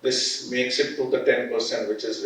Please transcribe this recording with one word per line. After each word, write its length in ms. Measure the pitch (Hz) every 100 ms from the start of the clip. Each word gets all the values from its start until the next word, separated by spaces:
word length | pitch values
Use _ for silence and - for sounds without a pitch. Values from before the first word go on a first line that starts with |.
This 480 | 131 - - - 123
makes 300 | 123 127 -
it 160 | - -
to 140 | 131 127
the 100 | -
ten 240 | 123 123
percent 400 | - - - -
which 160 | - -
is 180 | -